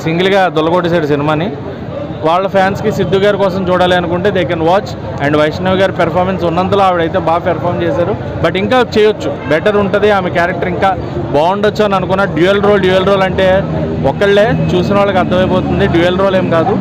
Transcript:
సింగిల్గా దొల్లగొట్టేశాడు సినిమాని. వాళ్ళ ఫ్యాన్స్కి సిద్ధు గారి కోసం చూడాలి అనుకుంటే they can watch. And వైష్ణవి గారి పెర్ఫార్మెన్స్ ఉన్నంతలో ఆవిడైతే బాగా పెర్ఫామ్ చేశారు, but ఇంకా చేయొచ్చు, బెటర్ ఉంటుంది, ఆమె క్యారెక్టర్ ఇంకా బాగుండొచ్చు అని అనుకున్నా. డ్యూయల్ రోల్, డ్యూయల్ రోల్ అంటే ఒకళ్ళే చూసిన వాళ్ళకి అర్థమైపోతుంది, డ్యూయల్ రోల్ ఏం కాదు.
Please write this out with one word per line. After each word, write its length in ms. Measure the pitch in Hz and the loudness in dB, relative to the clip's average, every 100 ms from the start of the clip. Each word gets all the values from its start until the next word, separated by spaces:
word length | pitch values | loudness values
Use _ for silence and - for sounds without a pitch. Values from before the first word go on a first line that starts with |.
సింగిల్గా 440 | 160 165 190 196 180 | -4 0 2 2 2
దొల్లగొట్టేశాడు 580 | 147 156 180 175 170 147 | 0 0 0 0 0 0
సినిమాని. 420 | 143 147 151 185 - - - - - - - 151 | 0 0 -2 -2 -6 -10 -12 -10 -10 -10 -4 0
వాళ్ళ 200 | 175 190 | 0 0
ఫ్యాన్స్కి 360 | 190 190 196 220 | 0 0 0 -4
సిద్ధు 260 | - 165 190 | -2 0 2
గారి 120 | 202 190 | 2 2
కోసం 320 | 196 190 180 | 0 0 0
చూడాలి 260 | 180 180 180 | 2 2 2
అనుకుంటే 320 | 170 175 196 | 0 -2 0
they 160 | 185 175 | 0 -2
can 100 | 170 160 | 0 2
watch. 200 | 190 - - - - | 2 0 -10 -8 -4
And 100 | 143 151 | 0 2
వైష్ణవి 400 | 151 151 185 190 | 0 0 -2 0
గారి 120 | 190 | 0
పెర్ఫార్మెన్స్ 520 | 175 165 165 180 185 | 0 0 0 -2 0
ఉన్నంతలో 380 | 170 165 185 196 190 | -2 0 0 2 2
ఆవిడైతే 300 | 175 165 185 | 2 0 0
బాగా 200 | 160 170 | 0 0
పెర్ఫామ్ 440 | 175 165 170 175 | 0 -2 -2 -2
చేశారు, 340 | 170 160 175 220 - - | -2 0 -2 -2 -6 -2
but 120 | 165 180 | -2 -2
ఇంకా 160 | 202 254 233 220 | 0 0 2 2
చేయొచ్చు, 320 | 214 208 151 - - | 2 0 -6 -6 -2
బెటర్ 260 | 156 202 202 | 0 0 0
ఉంటుంది, 340 | 202 202 208 | 0 2 2
ఆమె 200 | 202 180 175 | 2 0 -2
క్యారెక్టర్ 300 | 170 175 180 | -2 -2 -4
ఇంకా 220 | 175 196 180 - - - | 0 -2 -2 -6 -6 -2
బాగుండొచ్చు 500 | 143 165 202 208 208 | 0 2 2 0 0
అని 100 | 214 190 | 0 0
అనుకున్నా. 240 | 180 190 | 0 0
డ్యూయల్ 380 | 196 151 180 202 | 0 2 2 2
రోల్, 180 | 202 208 | 2 2
డ్యూయల్ 260 | 180 185 190 | 4 2 2
రోల్ 160 | 196 | 2
అంటే 260 | 190 185 185 190 - - - - - | 0 2 2 2 0 -4 -4 -2 -2
ఒకళ్ళే 340 | - 202 202 220 254 - | 0 2 4 2 0 0
చూసిన 220 | 180 175 202 | 0 0 0
వాళ్ళకి 200 | 202 185 | 2 0
అర్థమైపోతుంది, 680 | 160 185 185 185 180 180 196 | 0 0 0 0 0 0 2
డ్యూయల్ 240 | 170 175 185 | 2 2 2
రోల్ 180 | 196 185 | 0 0
ఏం 140 | 180 165 | 0 0
కాదు. 180 | 165 208 | 0 -2